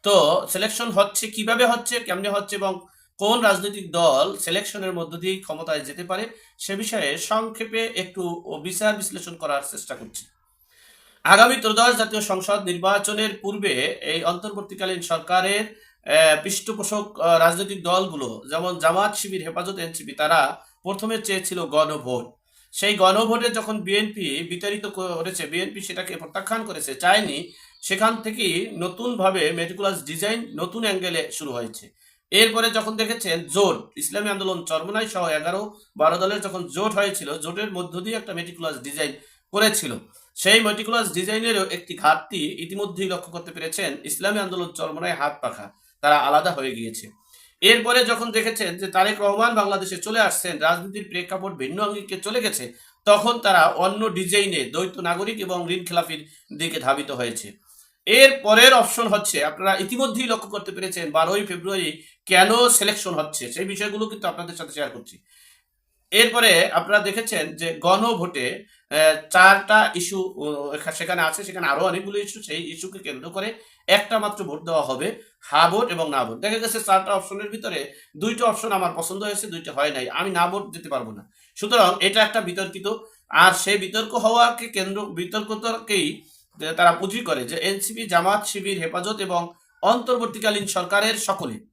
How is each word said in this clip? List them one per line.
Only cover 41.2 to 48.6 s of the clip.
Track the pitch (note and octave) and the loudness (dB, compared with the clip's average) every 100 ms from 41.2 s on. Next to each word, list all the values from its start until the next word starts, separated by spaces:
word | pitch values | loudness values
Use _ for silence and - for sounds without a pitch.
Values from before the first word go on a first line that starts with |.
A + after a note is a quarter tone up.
| F#3 A3 A3+ G#3 | -4 -2 0 0
একটি | F#3+ F3 - | -2 -6 -10
ঘাটতি | F3 D3+ D#3+ - F#3 D3+ - | 0 2 2 -2 -6 -6 -6
ইতিমধ্যেই | E3+ G3 G3+ F3 F#3+ | -10 -8 -8 -4 -4
লক্ষ্য | F3 E3+ | -4 -8
করতে | E3+ E3+ | -14 -14
পেরেছেন | C#3+ D#3+ F3+ E3+ C#3 | -12 -8 -4 -4 -6
ইসলামী | D3+ - G3 G#3 | -8 -2 0 0
আন্দোলন | F#3+ F3+ E3+ | -2 -4 -6
চরমোনাই, | - D#3+ D#3 F3+ | -6 -8 -4 -4
হাত | D#3+ D3 D3 | -2 -4 -2
পাখা, | B2 A2 G2+ _ _ _ | -6 -6 -16 _ _ _
তারা | D3 D3 | 6 6
আলাদা | C3+ D3+ D#3 | 6 4 4
হয়ে | C#3+ C3 | -2 -6
গিয়েছে। | A#2 A2+ A2 G#2+ _ _ - - _ | -6 -8 -10 -16 _ _ -20 -20 _
এরপরে | G3 A#3 A3+ B3 | 6 6 6 4
যখন | A#3 A3+ A#3 | 4 0 0
দেখেছেন | A3 A3 A3 | 0 0 -2